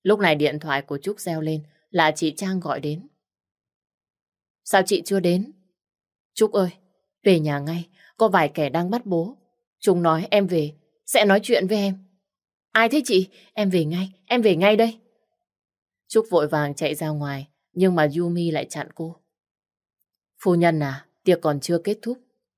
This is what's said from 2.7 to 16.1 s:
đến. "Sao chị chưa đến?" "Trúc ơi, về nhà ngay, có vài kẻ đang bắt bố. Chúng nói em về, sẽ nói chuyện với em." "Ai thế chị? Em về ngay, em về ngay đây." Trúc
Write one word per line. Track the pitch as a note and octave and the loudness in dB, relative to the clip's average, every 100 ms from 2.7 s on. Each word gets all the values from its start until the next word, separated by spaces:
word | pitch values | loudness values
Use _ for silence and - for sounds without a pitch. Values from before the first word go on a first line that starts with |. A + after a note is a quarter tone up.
| C3 | -6
đến. | D3 D#3+ C4+ _ _ _ _ _ _ _ _ _ _ _ _ _ _ _ | -6 -8 -12 _ _ _ _ _ _ _ _ _ _ _ _ _ _ _
"Sao | - G3 F#3+ | 0 2 2
chị | G3+ - | -2 0
chưa | G3 | 0
đến?" | F3 F3+ A3 - _ _ _ _ _ _ _ | 2 0 -2 -12 _ _ _ _ _ _ _
"Trúc | - G#3+ | 0 0
ơi, | G3+ F3+ - _ _ _ _ | 2 -2 -4 _ _ _ _
về | G3+ E3+ | 2 4
nhà | D3+ C#3+ | 2 -4
ngay, | D3 E3+ E3+ _ _ - | -4 -8 -10 _ _ -2
có | C#3 | 2
vài | F#3 D3 | 2 0
kẻ | D#3+ C#3 | 0 -2
đang | D#3+ F3+ | -2 -2
bắt | A#3+ G#3+ | -4 -2
bố. | E3+ F#3+ C#4 _ _ _ _ | -4 -4 -10 _ _ _ _
Chúng | G#3 F3 | 0 2
nói | E3+ D#3+ F#3 | 2 0 2
em | G3+ F#3+ | 0 2
về, | E3+ D3 - _ _ - | -2 -2 -8 _ _ -2
sẽ | A3+ G#3 | 2 4
nói | A3+ | 2
chuyện | A3+ A#3 F#3 | 4 0 2
với | G#3+ | 0
em." | G3 F#3+ _ _ _ _ _ _ _ | -2 -4 _ _ _ _ _ _ _
"Ai | A3 A3+ | -2 0
thế | D4 - | 0 0
chị? | F#3+ F#3+ _ _ | -2 -2 _ _
Em | - G3+ | -6 -2
về | F3+ D3+ | 0 -2
ngay, | F3 F#3+ _ - | -4 -8 _ -4
em | B3 | 0
về | G#3+ D#3+ | 2 2
ngay | G3+ G#3+ | 4 4
đây." | A3+ - _ _ _ _ _ _ _ _ _ _ | 0 -2 _ _ _ _ _ _ _ _ _ _
Trúc | _ | _